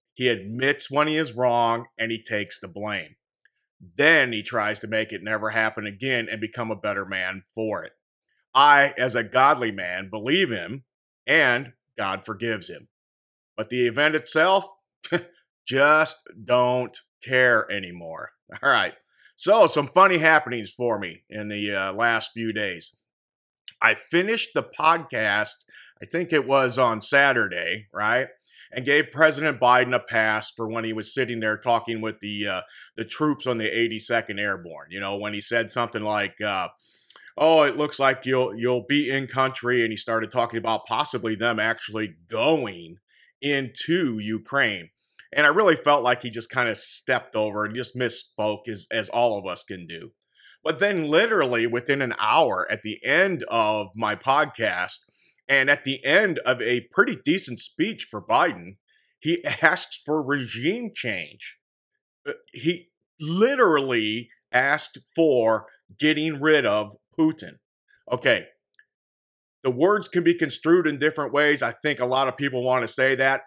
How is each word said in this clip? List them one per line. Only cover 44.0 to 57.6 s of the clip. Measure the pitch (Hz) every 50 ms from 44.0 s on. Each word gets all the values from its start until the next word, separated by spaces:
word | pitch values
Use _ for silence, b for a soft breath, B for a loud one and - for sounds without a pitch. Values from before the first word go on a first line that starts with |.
| 175 131 113 107
Ukraine. | 104 107 110 107 110 - 135 139 131 110 101 90 85 80 _ b b b b b b b -
And | 139 151
I | 143
really | 156 202 220 185 160
felt | - - 147 147 143
like | 117 123 123 123
he | - 123
just | 110 117 110 -
kinda | - 127 123 113 104
stepped | - - - - - - - 131 120 - - -
over | 110 107 107 101 104 107
and | 107 110
just | 123 123 - -
misspoke, | 127 127 113 - - - _ _ - 107 107 107 104 - 117
as, | 107 98 - -
as | 120 113 107 -
all | - 117 120 120 107 101
of | 95
us | 95 87 - -
can | - 98 92 87
do. | 82 85 82 85 - - _ b b b b b b b b
But | - 156 160 131
then | 196 208 202 175 156 147
literally | 151 170 220 233 226 190 147 123 120 113 113
within | 117 117 123 120 - 139 139
an | 135 120 104 -
hour | 107 107 120 156 160 120 98 92 85 80
at | 107 107
the | - 107 107 -
end | - 123 143 170 190 196 185 147 - -
of | 110 117 110 107 107 107 101 92 92
my | 107 113 104 104
podcast, | - - 135 135 147 151 147 - - 113 104 90 90 90 - - - _ _ _ _ _ _ _ _ _ -
and | 139 139 131 139
at | 147 143 -
the | 135 135 - -
end | 131 156 190 220 190 160 -
of | - 127 127 120
a | 110 117 123 123 - _
pretty | - - 214 269 214 131 -
decent | 143 170 190 - - 120 -